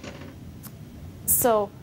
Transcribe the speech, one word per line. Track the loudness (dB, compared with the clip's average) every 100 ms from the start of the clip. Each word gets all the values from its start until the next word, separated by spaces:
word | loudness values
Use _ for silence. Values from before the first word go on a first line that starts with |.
| -12 -12 -14 -14 -14 -14 -14 -14 -14 -14 -14 -6 2
so, | 6 8 6 4 -4